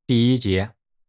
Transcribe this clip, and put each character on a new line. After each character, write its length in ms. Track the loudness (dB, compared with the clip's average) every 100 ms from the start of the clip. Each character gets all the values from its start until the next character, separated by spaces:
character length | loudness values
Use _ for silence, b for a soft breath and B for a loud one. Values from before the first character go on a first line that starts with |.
| -2
第 260 | 0 2
一 60 | 0
节。 320 | 0 -2 -4 -12 _ _